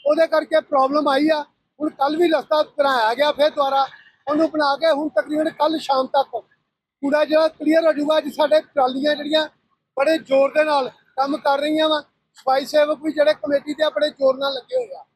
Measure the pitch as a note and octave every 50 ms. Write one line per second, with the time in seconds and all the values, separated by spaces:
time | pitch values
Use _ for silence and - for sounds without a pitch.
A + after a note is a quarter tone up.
0 | - C#4+ D4+ D#4 E4 D#4+ D#4+ D#4 D4+ - - D#4 D#4 - D4+ C4 C4 C4+ C#4+ D4+
1 | D4 D4 C4+ C#4 D4+ D#4 D#4 D4+ D4 - _ _ _ _ _ _ D4+ D#4 - -
2 | C4+ C#4+ D4+ D#4+ F4 E4+ D#4+ C#4 A#3+ - D#4 D4+ D4+ - _ D4 C#4 C#4 C4+ A#3+
3 | A3 A3 A#3+ C4 D4 D4+ C#4+ C4 D4 D#4 D4+ D4+ C#4 C4+ C4+ C4+ C4+ B3+ - -
4 | _ _ _ _ _ C#4 D4+ D4+ D#4+ D#4 D#4 D#4 D4 C#4 C#4 C4+ D#4 E4 D#4 C#4
5 | D#4 D4+ - D4+ D4 C#4+ D4+ D4+ D#4 D#4+ - - C#4+ D#4 D#4+ D4+ - - C4+ C4
6 | C4 - - C#4 C4 - - G#3+ - _ _ _ _ _ _ _ _ _ _ _
7 | C#4 C#4 D4 D4+ D4+ C4 D#4 D#4 D#4+ D#4+ - _ D4 D4+ D#4+ E4 E4 D#4+ D4+ C#4+
8 | D4 D4 D#4 D#4 D4 C#4+ A3 - D#4 D4 D4+ D#4 D#4 _ _ C#4+ B3+ C4 B3+ C4+
9 | C#4 D4 D4 C#4+ D4 D4 D#4 D#4 D4+ D4+ - _ _ _ _ _ _ _ _ C4
10 | C#4 D#4 D#4+ D#4+ A3 - C4+ C4+ C#4 C#4 C#4 D4+ D#4 D#4 D4 C#4 B3+ A#3 - _
11 | _ _ _ C4 C4+ C#4 D4+ - - C#4+ C#4 C#4+ D4 D4+ D#4 D#4 D#4 D#4 D#4 D4
12 | C#4+ _ _ _ _ _ _ - _ C4+ C4 C#4 C#4 - - D4+ D4 D4+ D#4 -
13 | D4+ D#4 - D4+ C#4+ D4+ D4+ - - D4 C#4+ C#4 - D4 D4 - D#4 D4+ - D4
14 | D4 D4+ - - C4+ C4 C4 C4 C#4 C#4 C4+ B3 - _ B3 B3+ A#3+ - - -
15 | - _ _